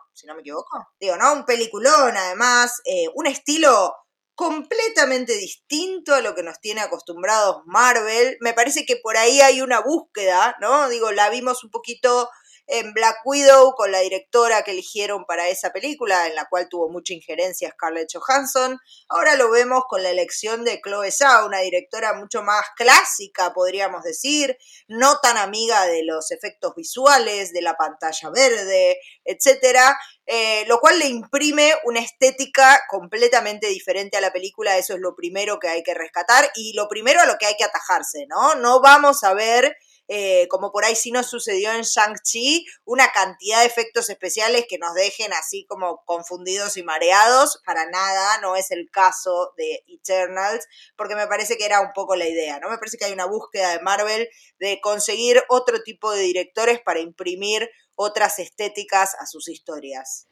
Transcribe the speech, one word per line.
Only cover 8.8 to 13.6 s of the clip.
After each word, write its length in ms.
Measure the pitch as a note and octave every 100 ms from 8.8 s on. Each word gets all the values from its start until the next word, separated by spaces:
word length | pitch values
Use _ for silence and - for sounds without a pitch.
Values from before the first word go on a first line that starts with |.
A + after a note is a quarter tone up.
| C#4+
que 100 | A#3+
por 220 | A3 A3
ahí 240 | A#3 C#4
hay 180 | C4+ C4
una 220 | C4 A#3
búsqueda, 760 | B3+ D#4+ - - F#3+ F3+ A#3+ -
¿no? 260 | G3+ C#4+ C4+
Digo, 240 | A#3 A3+
la 180 | G3+ G#3
vimos 360 | B3 B3+ B3 A3+
un 60 |
poquito 580 | A#3 A#3+ A#3+ B3+ B3 A#3+ - _ _ -
en 220 | A#3 G#3+
Black 240 | G#3+ A3+ A3 -
Widow 480 | C#4+ C#4 C4+